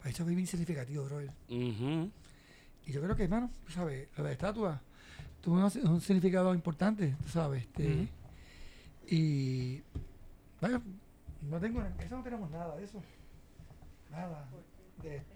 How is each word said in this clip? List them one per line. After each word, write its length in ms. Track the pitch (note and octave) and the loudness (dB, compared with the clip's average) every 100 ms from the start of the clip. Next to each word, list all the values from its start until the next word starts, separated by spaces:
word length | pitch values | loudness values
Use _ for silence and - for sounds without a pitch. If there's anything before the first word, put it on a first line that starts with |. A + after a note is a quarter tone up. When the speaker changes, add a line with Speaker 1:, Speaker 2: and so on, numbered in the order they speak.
Speaker 1:
Pues 120 | C3+ | -6
eso 100 | D3 | -2
fue 100 | E3+ | 2
bien 120 | F3 F3+ | 2 2
significativo, 580 | F3 E3+ D3 B2 D3 | 0 0 -2 -2 -4
bro. 140 | C3+ D3 C#3 - - | -4 -4 -6 -10 -6
Speaker 2:
Ujú. 640 | A#2+ B2 G#2+ C3 D#3+ F#3 - - - - - - - | 0 0 2 2 2 0 -6 -18 -20 -20 -20 -20 -16
Speaker 1:
Y 80 | - | -6
yo 80 | C#3 | -2
creo 160 | E3+ A3 | 0 2
que, 80 | |
hermano, 260 | F3+ A3 B3 - | 2 2 0 -4
tú 80 | - | -8
sabes, 360 | E3+ E3 C3 C#3+ - | -4 -2 -4 -8 -4
lo 80 | |
de 40 | D3 | -4
la 40 | |
estatua 500 | C3 F#3+ G#3+ G3 C#3 - - - - - - | -2 -2 0 0 -2 -8 -20 -18 -16 -14 -6
tuvo 140 | F3 F3 | 2 6
un, 60 | G3+ A#3 G3+ | 6 4 4
un 120 | E3+ | 4
significado 520 | - F#3+ F3+ F#3 F#3 | 6 6 6 6 6
importante, 640 | F3+ E3+ D3+ G3 G#3 D#3 C#3 | 4 2 2 2 4 2 0
tú 60 | - | 0
sabes, 320 | E3+ D3+ C3+ | 0 0 0
este, 320 | - - D#3 | -4 0 2
Speaker 3:
Ujú. 140 | C#3+ A3 - - - - - - - - - - | 4 2 -4 -16 -18 -18 -16 -16 -16 -20 -16 2
Speaker 1:
y, 760 | E3 D#3 C#3+ C3 B2+ B2+ C3+ - - - - - - - - | 4 6 4 2 2 0 -4 -6 -8 -8 -12 -18 -18 -20 -2
vaya, 220 | F#3+ B3 A3+ F#3+ - - - - D3 | 0 0 -2 -12 -16 -20 -16 -10 -4
no 100 | E3 | -2
tengo, 240 | G#3+ A#3 - - | -2 0 -2 -4
eso 180 | E3+ B3+ | -6 -6
no 40 | |
tenemos 280 | A#3+ A#3 E3 | -6 -6 -6
nada 260 | D#3+ E3+ D3+ | -6 -6 -6
de 80 | |
eso. 180 | G3+ G#3 - - - - - - - - - - - | -10 -12 -14 -18 -20 -20 -20 -20 -18 -18 -18 -20 -14
Nada 360 | D3+ F3+ D3+ C3+ C#3+ F3+ - - - | -10 -8 -10 -12 -16 -18 -20 -20 -14
de, 60 | D#3 | -10
de 60 | C#3+ - | -10 -10